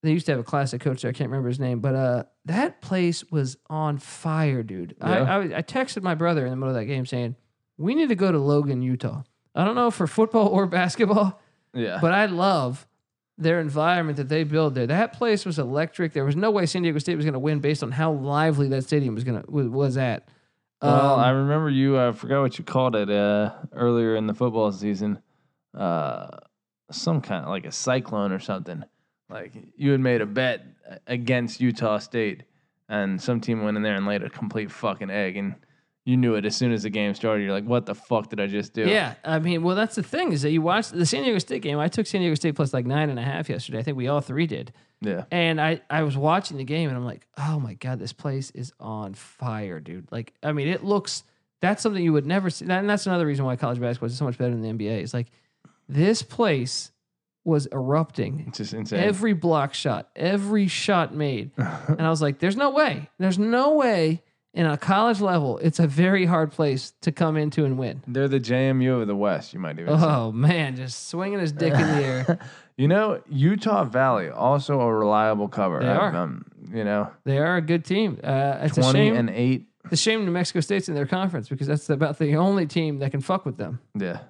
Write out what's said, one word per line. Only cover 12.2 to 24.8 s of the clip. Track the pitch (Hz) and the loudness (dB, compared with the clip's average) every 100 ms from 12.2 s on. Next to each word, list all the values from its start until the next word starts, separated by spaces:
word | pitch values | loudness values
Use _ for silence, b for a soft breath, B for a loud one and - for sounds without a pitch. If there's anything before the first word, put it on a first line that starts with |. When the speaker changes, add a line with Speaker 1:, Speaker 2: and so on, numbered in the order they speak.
| 214 | 2
Speaker 1:
love | 175 190 175 127 131 - _ _ _ _ - | 2 2 2 0 -4 -12 _ _ _ _ -2
their | 160 175 | 0 2
environment | 156 143 160 180 160 143 | 0 0 2 2 0 -2
that | 139 | -2
they | 156 | 0
build | 156 151 156 | 0 2 2
there. | 127 120 | 2 0
That | 160 226 | 2 0
place | - 240 208 196 | 0 0 0 0
was | 156 | -4
electric. | 127 135 160 - 170 | -2 -2 -4 -2 -4
There | 156 | 0
was | 135 143 | 0 2
no | 214 | 2
way | 208 170 | 2 0
San | 185 | 0
Diego | 170 151 | 0 0
State | 143 165 | -2 -2
was | |
gonna | 151 135 | 0 0
win | 139 151 | 0 0
based | 143 151 | 0 -2
on | 120 | -4
how | 131 160 | -2 0
lively | 147 135 143 160 147 139 | 0 0 2 2 2 0
that | 135 | 0
stadium | 131 151 139 | 0 0 0
was | 110 | -2
gonna, | 127 113 - | -4 -4 -4
wa-, | 147 131 | -2 -2
was | 127 139 131 | 0 0 0
at. | 131 110 _ b b b b _ | -2 -2 _ b b b b _
Speaker 2:
Well, | 147 143 139 | 4 4 6
Speaker 1:
Um, | 135 | 6
Speaker 2:
I | 120 | 4
remember | 131 139 151 156 | 4 2 2 2
you, | 135 135 135 | 2 4 4
I | 123 | 2
forgot | 110 120 139 | 0 0 2
what | 135 - | 2 -2
you | |
called | - 131 127 113 | -4 0 2 2
it, | 101 | 2
uh, | 104 101 104 104 - - | 2 4 2 0 -4 -14
earlier | - 120 117 113 110 | -2 2 4 4 2
in | 110 | 0
the | |
football | 107 123 113 107 | 0 0 2 0
season. | 95 | 0